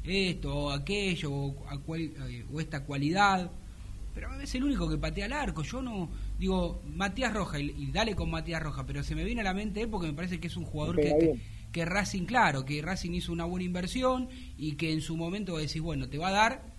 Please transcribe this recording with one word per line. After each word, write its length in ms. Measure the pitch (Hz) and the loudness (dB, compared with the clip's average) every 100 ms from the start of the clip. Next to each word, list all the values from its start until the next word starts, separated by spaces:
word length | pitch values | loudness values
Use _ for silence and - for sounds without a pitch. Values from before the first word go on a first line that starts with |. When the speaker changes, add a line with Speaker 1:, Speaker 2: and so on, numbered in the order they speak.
Speaker 1:
esto 520 | - 190 185 156 147 143 | 0 2 2 0 -2 0
o 140 | 143 | 0
aquello 600 | 139 139 202 196 175 151 | -2 0 0 0 0 0
o, 360 | 139 139 135 - | 0 -2 -4 -8
a 80 | 139 | -8
cual, 220 | - 160 | -6 -4
eh, 440 | 160 - 131 120 117 | -4 -6 -8 -8 -8
o 80 | 139 | -6
esta 240 | 160 156 | -4 -4
cualidad, 680 | 135 139 143 180 202 190 170 - - - - - - - | -4 0 2 6 6 6 0 -6 -10 -12 -10 -8 -8 -8
pero 180 | - 170 | -8 -6
es 140 | 185 254 | -4 0
el 80 | |
único 260 | 277 247 170 | 2 2 2
que 80 | 156 | 0
patea 280 | 156 156 202 | -2 -2 -2
al 80 | |
arco. 280 | 285 254 156 | -2 -2 -2
Yo 220 | 147 240 | -4 -4
no, 260 | 254 214 170 - - - | -4 -4 -4 -4 -4 0
digo, 420 | 185 185 170 170 - | 2 4 2 -2 -6
Matías 440 | 156 196 196 254 214 | -2 -2 0 0 0
Roja, 240 | 180 147 | 0 0
y, 100 | 143 147 | -2 -2
y 140 | 139 | -2
dale 240 | 147 226 175 | 2 2 2
con 160 | 165 | 0
Matías 320 | 165 165 165 | 0 -2 -2
Roja, 240 | 156 135 127 | -2 -4 -4
pero 160 | 139 | -2
se 100 | 143 | -2
me 100 | 151 | 0
viene 180 | 175 240 | 0 0
a 20 | |
la 100 | 202 | 0
mente 280 | 190 214 190 | 0 -2 -2
él 80 | 226 | -2
porque 180 | 214 165 | 0 -2
me 60 | |
parece 260 | 147 180 175 | -2 -4 -2
que 80 | 170 | -4
es 100 | - | -4
un 80 | 156 | -4
jugador 300 | 151 151 170 | -2 0 4
Speaker 2:
Pega 180 | 147 | 6
Speaker 1:
que, 60 | 147 | 8
que, 60 | 165 | 6
Speaker 2:
bien. 140 | 127 - - - | 4 -4 -10 -6
Speaker 1:
que 140 | 170 165 | -2 0
Racing, 400 | 190 196 196 170 | 2 2 0 2
claro, 400 | 247 202 135 131 | 6 6 6 0
que 160 | 147 | -2
Racing 300 | 151 190 175 | -2 -2 0
hizo 200 | 175 165 | -2 -2
una 140 | 165 170 | -2 -2
buena 200 | 180 180 | 0 0
inversión 640 | 180 180 208 254 254 254 - - - | 0 0 2 4 4 0 -6 -12 -6
y 200 | 151 143 | -4 0
que 140 | 160 | 0
en 100 | 156 | 0
su 140 | 151 165 | 0 -2
momento 360 | 165 196 190 | -2 -2 -2
vos 100 | 165 | -2
decís, 200 | 151 160 | -2 -2
bueno, 260 | 160 147 127 | -2 -2 -2
te 80 | 139 | -2
va 120 | 175 | 2
a 20 | |
dar 420 | 196 220 254 - | 6 6 4 -8